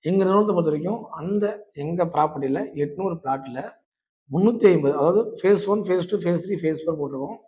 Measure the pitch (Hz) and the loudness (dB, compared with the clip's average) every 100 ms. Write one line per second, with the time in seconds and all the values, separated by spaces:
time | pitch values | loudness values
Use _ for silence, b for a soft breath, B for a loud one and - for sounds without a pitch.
0 | 151 190 185 196 214 175 160 151 170 226 | 2 2 4 4 4 2 2 0 -2 -6
1 | 214 151 160 208 202 214 - 147 147 170 | -8 -10 -2 0 -2 -4 -16 -10 -6 -2
2 | 170 151 151 156 139 139 135 143 143 143 | 0 2 0 0 -2 -2 -4 -4 -6 -4
3 | 190 165 135 135 135 123 214 - _ _ | -6 -4 -4 -4 -4 -10 -10 -14 _ _
4 | _ _ _ 143 208 233 208 170 143 147 | _ _ _ 2 2 6 6 6 4 2
5 | 151 196 233 - 185 202 196 208 180 180 | 2 2 0 -2 2 2 2 -2 0 -2
6 | 175 208 170 170 180 196 160 156 160 156 | 0 -2 0 -2 -2 -2 -2 -2 -4 -4
7 | 143 135 143 175 | -6 -6 -10 -12